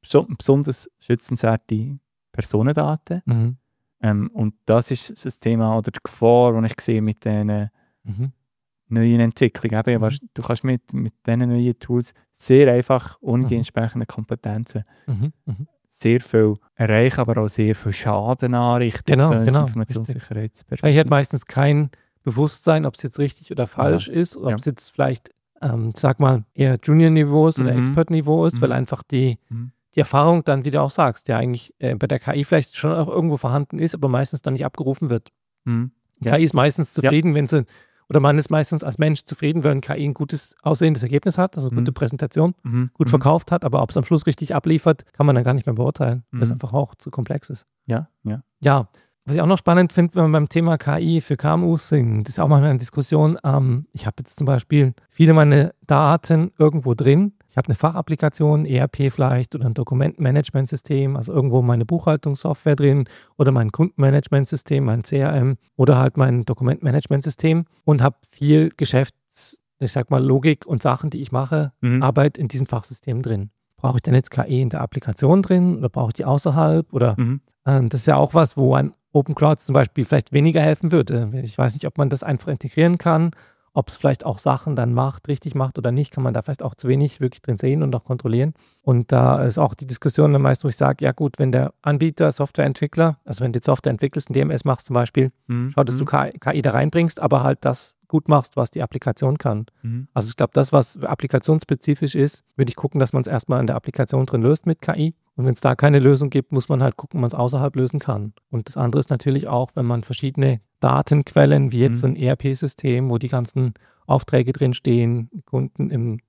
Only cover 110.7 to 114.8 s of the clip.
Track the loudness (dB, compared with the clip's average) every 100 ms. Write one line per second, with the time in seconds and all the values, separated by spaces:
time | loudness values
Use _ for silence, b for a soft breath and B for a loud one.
110.7 | _ 0 0 2 0 2 4 4 4 2
111.7 | 2 0 2 -2 -2 -2 -2 -4 -4 -8
112.7 | -4 -2 -2 0 -2 -2 -4 -4 -2 -2
113.7 | b b b -2 -2 2 0 0 -2 -2
114.7 | -2